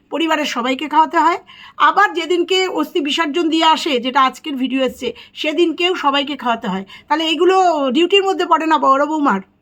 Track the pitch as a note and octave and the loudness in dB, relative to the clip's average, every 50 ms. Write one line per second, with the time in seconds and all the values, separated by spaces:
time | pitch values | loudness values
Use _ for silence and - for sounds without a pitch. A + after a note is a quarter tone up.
0 | _ _ D4 C#4+ E4 D#4+ D#4+ D4+ C#4+ - - B3 A#3 C4 C4+ C4+ D#4 C#4 D4+ D#4 | _ _ -6 -4 -2 -2 -2 -2 -2 -4 -4 -4 -4 -4 -4 -4 -4 0 0 2
1 | D#4+ D#4+ E4+ E4 D4+ E4+ F#4 - - - - - - - - - C#4+ D#4 D#4 F#4+ | 2 2 2 2 2 2 0 -2 -6 -14 -20 -20 -20 -12 -2 0 2 2 4 4
2 | G#4 F#4+ D4+ E4+ E4 D4+ F4+ F4 E4 - F#4 F#4 F#4 F4+ - D#4 C#4+ - - F4 | 2 2 0 -2 -4 -2 0 0 0 0 0 0 0 0 -2 -4 -4 -2 -4 -4
3 | C#4 D4 C4+ E4 E4 D4 C4+ F4 E4 D#4 D#4+ E4 D#4+ D#4+ D#4 C4+ - E4+ C4 A#3+ | -2 -2 -2 -2 -2 -2 -2 -2 -2 0 0 2 2 2 2 2 0 -2 -2 -2
4 | A#3 C4 B3+ C#4 C4 B3+ B3+ - - D#4+ C#4 B3 C4 A3 C4 C4+ C4 B3 B3+ - | -2 0 0 2 2 0 0 -6 -10 -10 -6 -4 -4 -2 -2 -2 -2 -2 -4 -6
5 | B3 A3 - - - - - - D4+ D#4 D4+ E4+ F4 E4 D4+ E4 F4 F4+ F4+ - | -10 -10 -10 -10 -16 -18 -12 -6 -6 -2 0 2 0 0 0 0 -2 -2 -2 0
6 | C#4+ C#4 C4+ C#4+ C#4 D4 C#4+ C4 A3+ B3 A3+ A3+ - F#3+ F#3 F#3+ F#3+ - - - | 0 0 0 0 -2 -4 -6 -4 -4 -4 -4 -2 -4 -6 -6 -6 -8 -12 -18 -14
7 | - - D4 D#4+ E4 D#4+ E4 C#4+ F4+ F4+ F#4 F#4+ F#4 F4 D#4+ D4 C#4 C4 A3+ D#4 | -6 -4 -2 -2 -2 -2 0 2 2 4 4 4 4 2 2 0 0 0 2 2
8 | F4 F4 G4 G4+ F#4+ G4 F#4+ D#4+ F4 D4 D#4+ D4+ D#4+ D#4+ D#4 C#4 C#4 C4+ C4+ C#4 | 2 4 2 2 2 0 0 -2 0 2 0 2 2 2 0 2 4 2 2 2
9 | D4 D4+ D#4+ D#4 C#4+ B3+ G3 F#3+ - _ _ _ | 2 0 -2 0 0 0 0 -2 -4 _ _ _